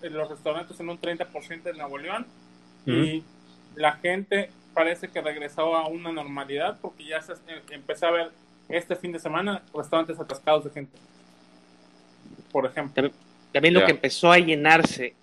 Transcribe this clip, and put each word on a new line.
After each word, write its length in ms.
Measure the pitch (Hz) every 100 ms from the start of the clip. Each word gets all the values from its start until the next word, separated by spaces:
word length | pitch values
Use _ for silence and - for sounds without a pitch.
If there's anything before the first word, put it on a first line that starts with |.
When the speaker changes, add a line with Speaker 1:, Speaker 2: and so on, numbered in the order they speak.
Speaker 1:
en 120 | 170
los 140 | 151 156
restaurantes 520 | 147 160 156 175 -
en 100 | 170
un 80 | 175
treinta 280 | 170 170 175
por 180 | 151
ciento 260 | - 165 175
en 80 | 160
Nuevo 220 | 143 139
León, 260 | 156 214 247 - - - - - -
Speaker 2:
Ujú. 100 | 123
Speaker 1:
y 260 | 156 156 - - - - - -
la 180 | 151
gente 560 | 151 175 185 196 196 196 - -
parece 360 | - 165 175 185
que 120 | 175
regresó 540 | 151 151 147 143 160 165
a 120 | 160
una 240 | 165 170
normalidad, 680 | 165 143 143 135 143 175 214
porque 240 | 190 - 151
ya 160 | 156
se, 120 | 160
eh, 280 | 170 - 160 -
empecé 380 | 147 139 151 170
a 40 |
ver 200 | 170 165 - _ _ -
este 280 | 170 170 175
fin 160 | 175
de 80 | 165
semana 420 | 165 156 196 196 - 151
restaurantes 440 | 156 170 160 151
atascados 440 | 156 - - 156
de 80 | 147
gente, 260 | 151 139 - - - - - _ - - - - - - - - - -
por 140 | 143 131
ejemplo. 380 | 156 139 -
Speaker 3:
Tam-, 80 | 139 - _ - _
también 220 | 139 156
lo 80 | 175
Speaker 2:
Ya. 40 | 190
Speaker 3:
que 60 |
empezó 400 | 147 135 - 170
a 80 | 175
llenarse 720 | 170 151 151 165 156 - 123 -